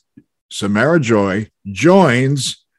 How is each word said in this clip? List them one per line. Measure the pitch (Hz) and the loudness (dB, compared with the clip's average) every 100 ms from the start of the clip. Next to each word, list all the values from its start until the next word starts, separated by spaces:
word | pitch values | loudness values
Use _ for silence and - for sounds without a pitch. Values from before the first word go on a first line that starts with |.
| _ _ _ _ - | _ _ _ _ -18
Samara | - 101 104 131 170 | -8 -4 0 0 0
Joy | 117 107 98 95 107 _ 101 | 2 0 0 -4 -8 _ -14
joins, | 95 147 196 170 120 131 143 120 - _ | -2 2 4 4 2 0 -2 -6 -10 _